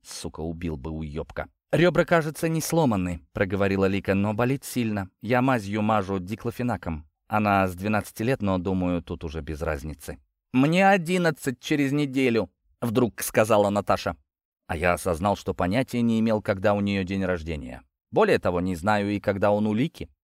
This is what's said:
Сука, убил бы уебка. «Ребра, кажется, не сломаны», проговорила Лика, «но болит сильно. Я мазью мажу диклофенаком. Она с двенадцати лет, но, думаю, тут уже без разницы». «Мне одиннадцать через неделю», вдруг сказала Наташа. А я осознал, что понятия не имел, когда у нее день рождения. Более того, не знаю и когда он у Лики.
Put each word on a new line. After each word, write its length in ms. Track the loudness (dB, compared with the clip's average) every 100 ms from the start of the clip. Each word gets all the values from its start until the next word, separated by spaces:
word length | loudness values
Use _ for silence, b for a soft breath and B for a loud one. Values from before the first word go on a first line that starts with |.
| -14
Сука, 360 | -12 -10 -8
убил 360 | -8 -6 -6 -6
бы 140 | -8
уебка. 560 | -8 -6 -8 -8 -8 -10 _ _
«Ребра, 340 | 2 4 2 2
кажется, 440 | 2 0 -4 -2
не 120 | -2
сломаны», 600 | 0 2 4 2 0 -4 _
проговорила 540 | -4 -2 2 2 4 2
Лика, 280 | 2 0
«но 200 | 2 2
болит 300 | 0 0 -2
сильно. 460 | -4 -2 -2 -2 -6 _
Я 200 | 0 2
мазью 400 | 4 2 0 -2
мажу 380 | 2 2 0 -4
диклофенаком. 880 | -4 -6 -6 -4 -4 -4 -6 -8 -10 _ _
Она 400 | 0 4 4 2
с 80 | 0
двенадцати 460 | -2 -2 -4 -4
лет, 180 | -2 0
но, 160 | 0 0
думаю, 440 | 0 0 0 -2
тут 220 | -4 -8
уже 180 | -8 -8
без 200 | -8 -4
разницы». 580 | -4 -4 -6 -12 -14 -14 _ _ _
«Мне 360 | 0 2 4 4
одиннадцать 720 | 4 2 0 0 -2 -6 -6
через 320 | -2 0 2
неделю», 600 | 0 0 2 2 2 -2 _ _ _
вдруг 420 | 0 2 2 0
сказала 480 | -2 2 4 4 4
Наташа. 460 | 2 0 0 -2 -8 _ _ _ _ -8
А 100 | -2
я 160 | 0
осознал, 420 | 0 -2 0 0 -2
что 180 | -4
понятия 480 | -4 0 0 -2 -2
не 180 | 0 2
имел, 220 | 2 0
когда 320 | -2 0 2
у 80 | 2
нее 220 | 0 -2
день 220 | -2 -2 -2
рождения. 560 | -2 -4 -8 -8 -14 _ _ _
Более 260 | 2 4 4
того, 240 | 2 0
не 140 | -2 -2
знаю 360 | 0 0 0
и 80 | -2
когда 320 | -2 0 2
он 140 | 2 0
у 80 |
Лики. 360 | 0 -2 -6 -18 _